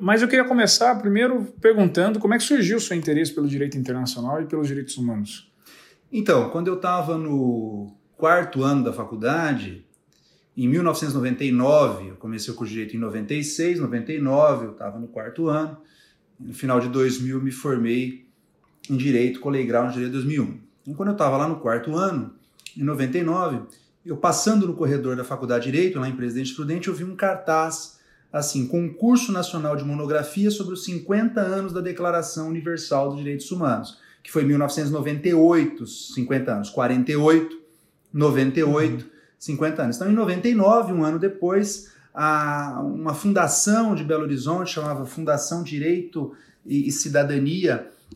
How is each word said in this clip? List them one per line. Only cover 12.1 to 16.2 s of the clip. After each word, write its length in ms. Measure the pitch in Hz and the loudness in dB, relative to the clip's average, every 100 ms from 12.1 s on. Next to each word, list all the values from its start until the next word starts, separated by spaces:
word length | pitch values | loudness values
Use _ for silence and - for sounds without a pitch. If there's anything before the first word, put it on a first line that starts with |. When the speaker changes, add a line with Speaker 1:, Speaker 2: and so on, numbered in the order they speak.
| 92 | -14
Speaker 2:
comecei 380 | 110 110 113 | -10 -10 -8
o 20 | 113 | -8
curso 140 | 110 | -8
de 60 | 110 | -6
direito 200 | 107 113 | -6 -6
em 40 | |
noventa 340 | 113 107 104 | -6 -6 -6
e 100 | 147 | -6
seis, 360 | 143 - 170 170 | -4 -2 -2 0
noventa 340 | 131 120 110 | -2 -4 -4
e 80 | 156 | -2
nove, 460 | 135 139 151 127 113 | 2 4 4 4 -4
eu 60 | |
tava 260 | - 101 107 | -10 -12 -10
no 80 | 117 | -12
quarto 400 | 113 110 139 165 | -12 -10 -4 -2
ano. 300 | 151 156 147 - _ _ _ | 0 -4 -8 -20 _ _ _